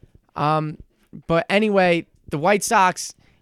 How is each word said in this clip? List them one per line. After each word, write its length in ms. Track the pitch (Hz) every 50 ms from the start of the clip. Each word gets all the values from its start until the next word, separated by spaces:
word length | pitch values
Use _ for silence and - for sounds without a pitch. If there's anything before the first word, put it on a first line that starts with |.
| - _ _ _ _ _ _
Um, 440 | - 147 151 156 156 151 151 156 - - _ _ _ _ _ - 160 - -
but 180 | - 220 - -
anyway, 600 | - 202 220 214 202 196 185 180 170 170 160 - _ _ _ -
the 120 | - 147
White 240 | 147 180 208 220 -
Sox, 500 | - 233 214 190 185 175 - - - - _ _ _ _ _